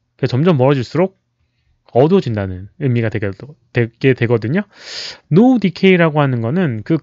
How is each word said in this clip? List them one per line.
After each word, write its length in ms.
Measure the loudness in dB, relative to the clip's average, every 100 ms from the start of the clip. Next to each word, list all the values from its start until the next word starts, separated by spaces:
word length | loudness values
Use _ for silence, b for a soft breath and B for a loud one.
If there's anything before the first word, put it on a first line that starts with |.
| _ _
그래서 160 | -4
점점 260 | 0 2 2
멀어질수록 640 | 2 2 -2 -2 -4 _ _ _ _ _ _ _ _
어두워진다는 760 | 0 2 2 0 -4 -6 -8 -14 -6
의미가 300 | -2 -2 -2
되게, 220 | -4 -6 -8 -16 -20 _
되게 400 | -4 -4 0 0
되거든요. 480 | 2 0 0 -2 -4 -6 B B B B B B
No 280 | 4 4 4
decay라고 640 | 0 0 2 4 2 0
하는 200 | 0 0
거는 420 | -2 -2 -2 -4
그 140 | -2 -4